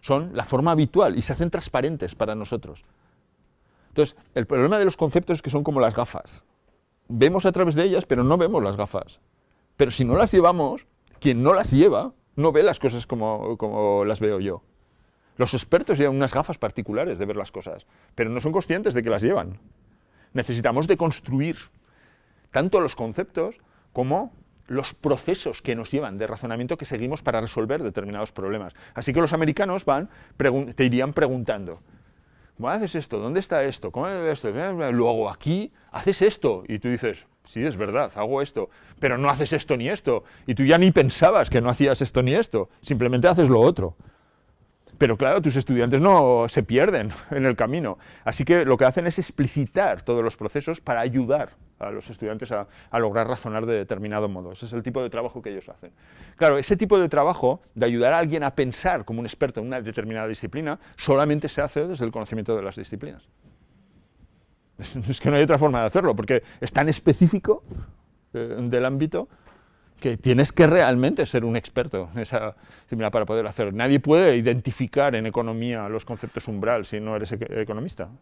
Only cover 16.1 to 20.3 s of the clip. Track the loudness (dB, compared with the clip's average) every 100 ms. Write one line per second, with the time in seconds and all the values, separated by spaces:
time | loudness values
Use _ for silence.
16.1 | 2 0 -2 -4 -4 -6 -6 -6 -4 -4
17.1 | -6 -6 -6 -8 -12 -14 -16 _ _ _
18.1 | -4 -2 -2 -2 -2 -2 -2 0 -2 0
19.1 | 0 0 0 -4 -12 -20 _ _ _ _
20.1 | _ _